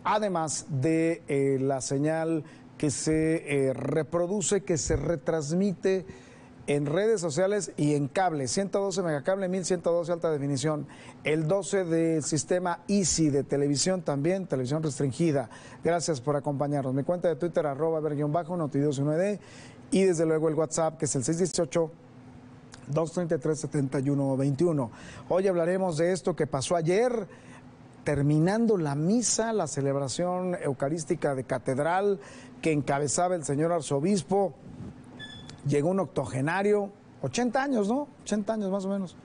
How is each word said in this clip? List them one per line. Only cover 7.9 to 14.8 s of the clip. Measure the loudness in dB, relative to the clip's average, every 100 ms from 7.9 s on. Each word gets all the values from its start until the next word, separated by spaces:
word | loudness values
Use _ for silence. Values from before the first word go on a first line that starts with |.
en | 2 0
cable, | 2 2 0 -2
ciento | -2 0 0
doce | 0 0
megacable, | 0 0 0 0 0
mil | -2
ciento | 0 0 2
doce | 2 0
alta | 0 0
definición, | 0 0 0 0 -2 -6 -14 -20 -8
el | 0 0 2
doce | 0 2 0 2
del | 2 2 2
sistema | 0 -2 0 0 0 -4 0
Easy | 2 2 2 2
de | 2
televisión | 0 0 2 2 0 0
también, | 0 0 0 0 -2
televisión | -2 -2 -2